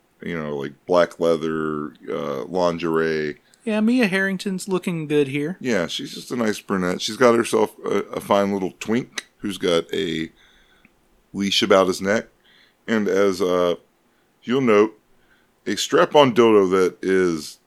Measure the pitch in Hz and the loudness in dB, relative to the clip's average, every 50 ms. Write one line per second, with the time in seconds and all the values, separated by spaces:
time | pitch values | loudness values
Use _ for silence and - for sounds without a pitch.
0 | _ _ _ _ - 87 87 80 76 76 73 69 69 73 71 _ _ - 90 87 | _ _ _ _ -12 -10 -10 -8 -8 -8 -8 -8 -10 -10 -14 _ _ 0 2 2
1 | 85 - - - 82 85 82 76 80 80 80 80 78 78 76 76 73 67 62 _ | 2 2 0 -2 0 0 0 0 -2 -4 -4 -4 -4 -4 -6 -6 -8 -10 -14 _
2 | - 60 80 78 78 73 69 65 58 - 87 92 87 87 85 82 87 82 80 80 | -12 -10 -8 -8 -6 -6 -8 -8 -8 -6 -2 0 0 0 -2 -2 -2 -2 0 0
3 | 80 80 80 78 78 76 71 - _ _ _ _ _ 226 208 214 214 226 247 262 | 0 0 -2 -2 -4 -6 -8 -12 _ _ _ _ _ -4 -2 0 0 0 2 2
4 | 226 180 190 196 190 196 190 185 - 202 190 175 - 190 185 175 - 190 170 160 | 0 0 0 -2 -2 -4 -4 -6 -6 -8 -8 -8 -6 -4 -4 -4 -4 -6 -6 -6
5 | 156 143 151 147 143 131 139 147 147 160 185 - 131 127 110 92 82 80 - - | -4 -2 0 0 0 0 -2 -6 -6 -6 -8 -6 -4 -2 -2 0 -2 -4 -6 -10
6 | - - - - - - - 123 113 107 101 - - - 101 92 90 90 92 - | -12 -12 -14 -16 -12 -8 -6 -2 -2 -2 -4 -4 -4 -4 -2 -2 -2 -2 -4 -4
7 | - - 107 113 127 120 117 117 113 - 117 107 107 - - - - - 98 101 | -6 -8 2 4 6 6 6 4 2 0 0 0 0 0 -2 -6 -6 -4 -2 -2
8 | - - - 92 95 104 104 101 101 98 101 98 95 85 - - - 107 113 127 | -4 -4 -8 -8 -2 2 2 2 2 2 0 -2 -4 -6 -8 -8 -6 -4 -4 -4
9 | 135 - - - - _ _ _ - 104 90 92 98 90 85 82 - - 87 87 | -4 -6 -10 -16 -16 _ _ _ -10 -10 -8 -4 -2 0 0 0 0 -2 -4 -6
10 | 85 82 80 80 82 - - _ _ _ _ _ _ _ _ _ _ _ _ _ | -4 -4 -4 -6 -8 -8 -12 _ _ _ _ _ _ _ _ _ _ _ _ _
11 | _ _ _ _ _ _ - 98 98 95 - - 107 98 101 95 95 92 87 - | _ _ _ _ _ _ -8 -6 -4 -2 0 0 2 4 4 4 4 2 0 -2
12 | 95 98 107 117 - - _ _ _ _ _ _ _ _ _ _ _ - 117 107 | -2 -2 -2 -2 -4 -8 _ _ _ _ _ _ _ _ _ _ _ -4 -2 -2
13 | 101 92 92 98 101 98 90 87 98 90 90 90 87 87 85 - _ _ _ _ | 0 0 0 2 2 2 0 0 -2 0 0 2 0 0 -2 -4 _ _ _ _
14 | _ _ _ _ _ _ _ _ - 113 123 139 131 117 104 104 110 110 - _ | _ _ _ _ _ _ _ _ -6 -4 -2 0 2 4 4 4 4 2 0 _
15 | _ _ _ _ _ _ _ _ _ _ _ _ _ - 104 - - - 139 160 | _ _ _ _ _ _ _ _ _ _ _ _ _ -8 -6 -6 -4 0 2 2
16 | 175 - - 147 139 127 104 120 117 113 107 101 95 90 95 95 90 87 - - | 2 4 6 6 6 6 6 6 6 6 6 6 6 4 4 2 2 2 0 -2
17 | - 92 95 92 92 87 85 78 71 - - - _ | -2 0 2 2 2 2 0 -4 -8 -12 -16 -20 _